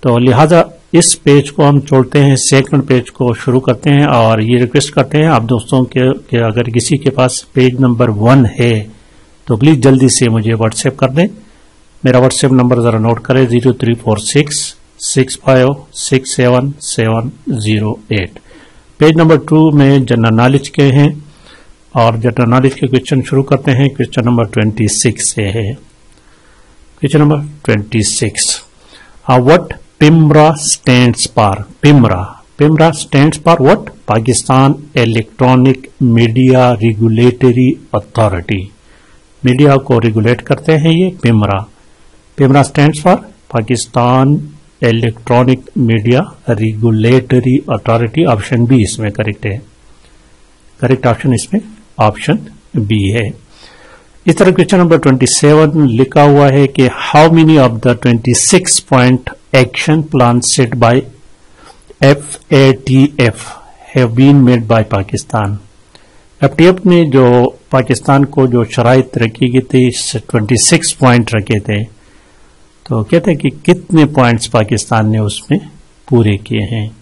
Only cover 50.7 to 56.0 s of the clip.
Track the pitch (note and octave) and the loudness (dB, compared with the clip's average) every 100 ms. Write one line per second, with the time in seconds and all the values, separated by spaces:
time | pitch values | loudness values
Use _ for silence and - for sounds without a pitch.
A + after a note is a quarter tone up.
50.7 | _ B2+ B2+ B2+ A2+ - A#2+ - G3+ - | _ -2 0 0 -2 -2 -2 -2 -6 -6
51.7 | - _ - G#2+ G#2 - G#3 - - _ | -20 _ -2 -2 -2 -4 -4 -4 -20 _
52.7 | D#3 G#2 G#2+ G2 A#2 A2 - _ - - | -8 -4 -2 -2 -2 -6 -10 _ -20 -20
53.7 | - - - _ _ - D#3 F#3 F#3 F3+ | -20 -20 -20 _ _ -2 2 2 2 2
54.7 | F#3+ F3 D#3+ C#3 C3 B2+ - D3 D3+ D#3 | 2 2 2 2 2 0 2 2 4 2
55.7 | D#3 C#3+ A2+ | 2 0 2